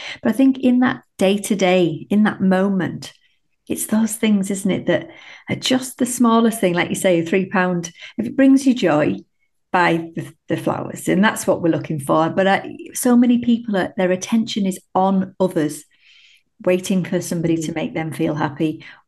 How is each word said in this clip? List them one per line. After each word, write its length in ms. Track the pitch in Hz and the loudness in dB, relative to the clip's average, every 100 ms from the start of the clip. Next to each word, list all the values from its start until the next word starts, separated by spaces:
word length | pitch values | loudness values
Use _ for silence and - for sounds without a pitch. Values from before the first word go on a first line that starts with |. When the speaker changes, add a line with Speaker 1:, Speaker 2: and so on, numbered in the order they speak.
| - - | -16 -6
Speaker 1:
But 80 | 226 | -2
I 40 | |
think 260 | 220 269 262 | 2 2 2
in 200 | 247 247 | 2 2
that 240 | 254 - _ - | 0 -2 _ 0
day-to-day, 880 | 190 202 202 190 185 185 170 156 - | 2 2 0 0 2 4 2 -2 -2
in 140 | 202 | 2
that 180 | 208 - | 2 2
moment, 720 | 190 185 196 190 160 - - - _ _ _ _ - | 2 2 2 0 -4 -6 -14 -20 _ _ _ _ -10
it's 160 | - - | -8 -2
those 320 | 214 226 - | 0 0 0
things, 340 | 220 202 190 | 0 2 0
isn't 200 | 196 190 | -2 -2
it, 160 | 170 156 | -2 0
that 200 | 165 - - - - - | -2 -2 -20 -20 -16 -10
are 60 | - | -4
just 420 | - 254 - - | 0 0 -2 -4
the 80 | 240 | -4
smallest 540 | - 240 226 226 214 | 2 4 4 2 2
thing, 140 | 185 | 0
like 160 | 175 165 | 0 -2
you 60 | - | 0
say, 240 | 190 170 | 2 2
a 60 | 165 | 2
three 200 | 190 185 | -2 0
pound, 480 | 190 180 175 170 - - - | 0 0 -2 -6 -14 -16 -8
if 80 | 220 | -6
it 100 | - | 2
brings 320 | 269 269 269 | 6 6 4
you 60 | |
joy, 420 | 247 175 151 147 - - _ _ _ _ | 2 2 2 0 -2 -10 _ _ _ _
buy 400 | 185 170 165 165 170 | 2 2 0 -4 -10
the, 160 | 135 - - | -12 -12 -6
the 80 | 151 | -4
flowers, 500 | - - - - - | -4 -4 -8 -8 0
and 160 | 175 | 2
that's 240 | 220 - - | 2 2 -2
what 140 | - | 0
we're 100 | 175 | 0
looking 280 | 156 - 156 | -2 -4 -6
for. 300 | 135 156 160 | 0 0 0
But 180 | 170 190 | 0 0
I, 280 | 196 - - - | 0 -4 -16 -14
so 220 | - 247 240 | -4 2 4
many 220 | 247 240 | 4 2
people 400 | 240 233 226 196 | 2 -2 0 -4
are, 160 | 175 - | -2 -2
their 160 | 185 | -2
attention 540 | 185 - 233 220 220 190 | -2 -2 -2 -2 -4 -4
is 120 | 185 _ | -4 _
on 400 | - 190 190 185 - | 0 2 0 -2 -2
others, 460 | 185 180 151 - - _ _ _ _ _ _ _ 180 | -2 0 -4 -6 -18 _ _ _ _ _ _ _ 0
waiting 400 | 185 185 190 165 | 0 0 -2 0
for 160 | 180 | -4
somebody 340 | 170 175 165 165 | -4 -4 -2 -2
to 160 | 156 | -2
Speaker 2:
Mm. 40 | 160 | -6
Speaker 1:
make 180 | 160 | -6
them 180 | 170 160 | -6 -8
feel 240 | 147 165 151 | -4 -4 -2
happy, 480 | 156 143 160 156 - - | -4 -2 -4 -4 -14 -18